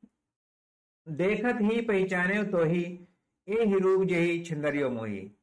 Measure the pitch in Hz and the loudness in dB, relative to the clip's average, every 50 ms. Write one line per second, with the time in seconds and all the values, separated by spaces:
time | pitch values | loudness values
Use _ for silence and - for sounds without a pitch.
0 | - - _ _ _ _ _ _ _ _ _ _ _ _ _ _ _ _ _ _ | -20 -20 _ _ _ _ _ _ _ _ _ _ _ _ _ _ _ _ _ _
1 | - 160 156 135 175 196 214 202 214 247 233 - 208 208 226 233 233 233 208 190 | -12 -10 -4 -2 0 0 0 0 0 -2 0 0 0 0 0 0 0 0 0 0
2 | 185 185 185 180 180 185 202 214 208 - 180 170 165 156 175 175 175 175 180 - | 0 0 0 -2 0 0 0 -2 -2 0 0 2 2 2 2 0 -2 -4 -8 -12
3 | - - _ _ _ _ _ _ _ 185 202 226 233 208 196 190 185 190 190 190 | -16 -20 _ _ _ _ _ _ _ -4 0 0 2 4 2 4 4 4 4 4
4 | 190 175 175 170 170 175 170 170 170 170 160 147 147 147 143 143 143 127 120 113 | 4 2 2 2 2 2 0 -2 -4 -6 -6 -2 -2 -2 0 0 0 -2 -2 -4
5 | 110 110 101 95 95 - - _ | -6 -6 -6 -8 -8 -12 -16 _